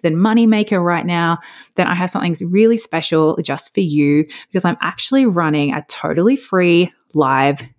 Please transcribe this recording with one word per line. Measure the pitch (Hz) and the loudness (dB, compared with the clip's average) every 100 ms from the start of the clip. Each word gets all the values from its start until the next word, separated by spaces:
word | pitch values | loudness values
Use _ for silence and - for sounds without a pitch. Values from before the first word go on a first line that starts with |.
than | 170 | 0
moneymaker | 160 208 226 226 214 214 196 | 2 2 4 4 2 0 0
right | 175 170 | 0 -2
now, | 175 175 170 170 - - - | -2 -2 -2 -2 -8 -20 -10
then | - 175 | -4 -2
I | 175 | -2
have | 180 | -2
something | 202 175 165 175 | -2 -4 -4 -2
really | 185 226 226 | 2 4 2
special | - 165 - 160 156 165 | -2 -6 -2 2 2 0
just | 165 139 - | -6 -6 -6
for | - | -2
you, | 180 147 143 147 156 - - | 0 2 2 2 0 -8 -6
because | 185 | -2
I'm | 175 - | -2 -2
actually | - - - 269 254 | -6 -6 -2 2 2
running | 175 160 151 143 | 0 0 0 -2
a | 147 - | -4 -10
totally | - 160 160 196 269 | -8 -4 0 2 0
free | - 190 180 170 175 _ _ | -2 0 2 2 0 _ _
live | 151 135 135 139 143 - | -2 0 2 2 0 -8